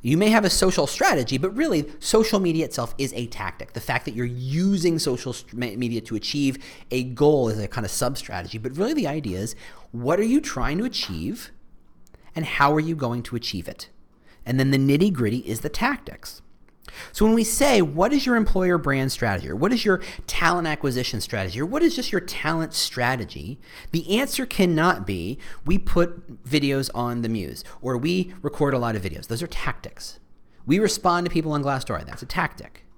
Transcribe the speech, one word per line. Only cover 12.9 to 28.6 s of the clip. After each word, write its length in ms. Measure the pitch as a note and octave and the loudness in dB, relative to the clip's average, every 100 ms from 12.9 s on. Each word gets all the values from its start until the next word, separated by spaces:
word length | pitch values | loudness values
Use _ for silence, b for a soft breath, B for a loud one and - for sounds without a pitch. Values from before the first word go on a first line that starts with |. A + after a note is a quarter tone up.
going 280 | E3 B2+ A#2+ | -2 -2 -4
to 140 | A#2 A#2+ | -6 -6
achieve 300 | - F#2 E2 | -6 -6 -8
it? 220 | - - - - _ b b | -12 -18 -20 -20 _ b b
And 160 | - B2+ | -2 2
then 120 | C3+ | 4
the 40 | C3+ | 4
nitty-gritty 640 | C3+ C#3+ G3+ D#3 A2+ B2 | 4 4 4 4 0 0
is 220 | D2+ A2 | -4 -6
the 100 | - | -4
tactics. 720 | - B3 C#4+ - - - - - - - _ - B B | -2 -2 -2 -8 -16 -16 -18 -20 -20 -20 _ -20 B B
So 120 | - | 2
when 100 | G#3+ | 4
we 100 | A3+ | 6
say, 360 | A3 - C#4+ A#3 | 2 4 6 6
"What 320 | D#3+ D3 G3 | 4 4 4
is 120 | C#4+ C4 | 4 4
your 100 | A#3+ | 4
employer 420 | G#3 F#3+ F#3 F3 | 4 4 4 2
brand 320 | D3 C3+ C3+ | 2 0 0
strategy?" 380 | - A#2 F#2+ C2+ | 0 0 -2 -2
or 80 | F2+ | 0
"What 160 | F3 | 2
is 120 | A#3+ | 2
your 160 | G#3+ F#3 B B - | 2 0 B B -4
talent 420 | - E3+ F3 E3 | 2 2 2 0
acquisition 520 | D3+ C#3+ B2 B2+ A2+ | -2 -2 -2 -2 -4
strategy?" 400 | - A2 F#2+ G#2 | -4 -4 -4 -4
or 60 | D#3 | -4
"What 160 | C#4 | 2
is 140 | E4+ - | 2 2
just 160 | B3 | -2
your 80 | G3 | -2
talent 520 | - - D#3 E3 D#3+ | -4 -4 -2 -2 -2
strategy?" 840 | - - - A#2+ B2+ F2+ - - C#3+ B B B | -2 -4 0 0 0 -4 -8 -10 -12 B B B
the 300 | E3+ E3 G#3 | -4 0 0
answer 260 | C4+ - C4 | 0 -2 -4
cannot 600 | - F#3 D#3 E3+ - G2 | 2 4 4 2 2 -2
be, 320 | F#2+ E2+ C3+ B B | -4 -4 -8 B B
"We 140 | - F#3+ | 2 4
put 680 | - F3 F3 - - A2 | 6 4 4 0 -14 -16
videos 460 | B2+ D3 C#3 C3+ C3 | -2 0 2 0 -2
on 280 | A#2 A#2+ A#2+ | -2 -4 -2
the 60 | A2+ | -2
Muse," 360 | A2+ D#2 A#1+ - B | -2 -4 -10 -14 B
or 160 | B2+ B2 | -4 -2
"We 380 | C#3+ F3+ F3+ - | 0 0 -2 -4
record 320 | C#3+ - | -6 0